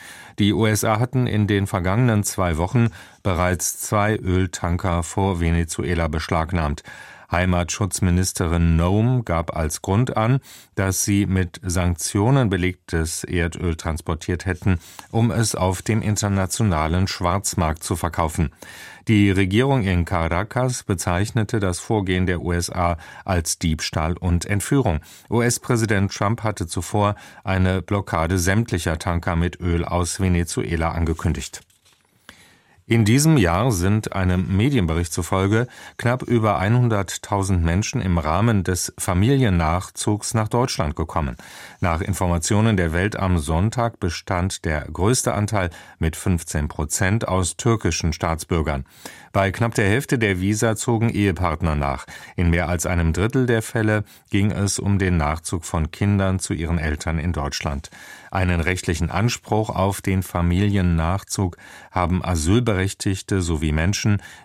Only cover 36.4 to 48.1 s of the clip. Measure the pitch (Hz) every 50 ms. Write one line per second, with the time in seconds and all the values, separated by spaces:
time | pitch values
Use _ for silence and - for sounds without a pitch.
36.4 | 110 107 101 73 90 104 117 123 123 117 110 101 95 - - - - - 104 98
37.4 | 95 95 98 87 80 82 85 95 107 - - 123 - 92 87 85 71 78 78 92
38.4 | 110 120 110 101 85 92 92 - - - - - - - 90 87 101 123 143 135
39.4 | 131 104 92 85 82 78 82 92 - - - - - 110 104 104 - - - 113
40.4 | 107 107 - 120 127 131 - - 95 73 - - 80 - - 87 76 67 58 -
41.4 | - - - - - - - - - 87 82 82 - - 92 - 95 87 85 80
42.4 | - - 107 104 110 113 110 90 87 82 78 87 95 110 - - 98 92 90 85
43.4 | 69 78 82 82 95 113 - 127 117 117 - - - 87 82 - - - 98 87
44.4 | 90 92 - - - 85 78 73 69 76 80 - 90 110 131 131 - 127 - 98
45.4 | 104 101 113 101 90 85 - - - - - - 85 82 80 - - 98 90 82
46.4 | - - - 78 73 78 - - 76 71 - - 101 92 104 113 - - 92 95
47.4 | 92 87 - - - 120 117 110 - 110 - - - 82